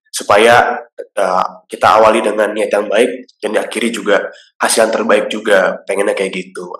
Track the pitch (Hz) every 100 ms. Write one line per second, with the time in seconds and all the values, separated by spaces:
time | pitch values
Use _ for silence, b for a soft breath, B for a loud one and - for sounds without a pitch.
0 | _ - - 104 113 120 - - - -
1 | - - 92 92 - - _ - 110 104
2 | 110 113 113 107 104 110 101 104 104 101
3 | 123 - - _ 104 107 95 110 117 107
4 | 98 98 - B B B 113 117 110 110
5 | 113 104 - 110 107 98 90 - - 98
6 | 101 101 95 92 92 92 90 -